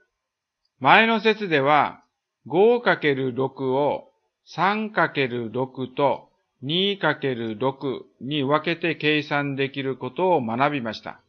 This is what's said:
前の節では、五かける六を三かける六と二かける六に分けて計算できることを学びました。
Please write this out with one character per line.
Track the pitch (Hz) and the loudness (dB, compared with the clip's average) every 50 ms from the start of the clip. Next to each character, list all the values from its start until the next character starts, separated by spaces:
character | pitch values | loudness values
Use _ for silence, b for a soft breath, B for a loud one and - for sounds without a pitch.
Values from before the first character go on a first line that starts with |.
| _ _ _ _ _ _ _ _ _ _ _ _ _ _ _ _ | _ _ _ _ _ _ _ _ _ _ _ _ _ _ _ _
前 | 127 135 165 196 226 | 4 6 6 6 6
の | 226 233 220 | 4 2 2
節 | 214 220 214 214 208 190 | 2 2 2 2 0 0
で | 160 143 | 2 2
は、 | 135 139 151 147 127 95 - - _ _ _ _ _ _ _ _ _ | 4 4 4 4 4 2 -2 -8 _ _ _ _ _ _ _ _ _
五 | 113 131 170 202 226 240 240 | -2 2 4 4 4 4 4
か | 240 208 175 | 2 0 0
け | 156 - 151 139 | 2 2 0 0
る | 127 135 131 120 | 0 -2 -4 -2
六 | 120 131 131 131 - 135 131 127 | -2 -4 -4 -4 -4 -4 -2 0
を | 135 147 139 101 - - _ _ _ _ _ _ _ _ | 0 0 0 -2 -4 -8 _ _ _ _ _ _ _ _
三 | - - - 165 190 208 214 220 208 | -14 -6 -2 0 0 0 -2 -4 -4
か | 214 185 170 151 | 0 0 0 0
け | - 147 139 123 | 0 -2 -2 -2
る | 120 123 117 110 104 | -2 -6 -6 -6 -4
六 | 123 131 127 127 131 131 123 - | -4 -6 -4 -6 -8 -10 -8 -2
と | - 143 135 110 - - _ _ _ _ _ _ _ 127 | 0 0 0 0 -2 -6 _ _ _ _ _ _ _ -8
二 | 135 156 180 190 202 202 196 | -4 -2 0 0 -2 -2 0
か | 190 156 143 | 0 -2 0
け | - - 139 127 | 0 -2 -4 -4
る | 117 117 113 110 104 | -4 -4 -6 -4 -2
六 | 123 131 135 - - 139 120 - - - _ _ 110 | -2 -2 -2 -2 -6 -6 -6 -6 -10 -16 _ _ -10
に | 127 151 151 135 | -6 -4 -2 0
分 | 131 147 151 - | 0 0 0 0
け | 175 170 165 | -2 -4 -2
て | - 170 156 | -2 -4 -4
計 | - - 151 151 151 143 | 0 0 0 2 0 0
算 | 147 151 143 143 143 139 | -2 -2 -2 -2 -2 -2
で | 131 139 135 | -4 -4 -4
き | 139 139 131 | -4 -6 -6
る | 135 131 127 | -6 -6 -6
こ | 131 127 | -8 -8
と | 127 - 180 185 180 | -4 -2 0 2 2
を | 156 | 2
学 | 123 110 113 120 135 147 147 | 0 -2 0 0 0 0 0
び | 143 | -2
ま | 117 113 107 | -4 -6 -8
し | - - | -10 -12
た。 | 85 - - _ | -14 -16 -16 _